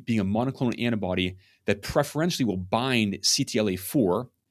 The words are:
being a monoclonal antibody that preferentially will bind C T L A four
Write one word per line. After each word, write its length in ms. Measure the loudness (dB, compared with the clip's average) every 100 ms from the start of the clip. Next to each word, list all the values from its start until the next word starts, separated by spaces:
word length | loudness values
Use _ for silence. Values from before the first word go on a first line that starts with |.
| 0
being 140 | 2
a 60 | 2
monoclonal 540 | 0 -2 0 -2 0
antibody 540 | -2 -2 -2 0 -2 -4 _ _ -2
that 180 | -2
preferentially 600 | 0 0 0 0 -2 0
will 140 | 0 -2
bind 640 | -2 -2 2 2 2 0
C 220 | 0 0
T 160 | 0 0
L 100 | 0
A 60 | -2
four 540 | -2 2 2 2 -2 _ _